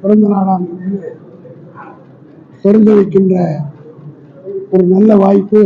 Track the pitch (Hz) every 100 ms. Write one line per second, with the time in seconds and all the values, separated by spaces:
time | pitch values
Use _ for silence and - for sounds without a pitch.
0 | 190 214 208 202 190 185 175 180 185 196
1 | 160 - - - - - - - - -
2 | - - - - - - 196 214 214 208
3 | 180 190 190 185 165 147 143 - - -
4 | - - - - - - - 185 180 190
5 | 214 208 196 196 196 214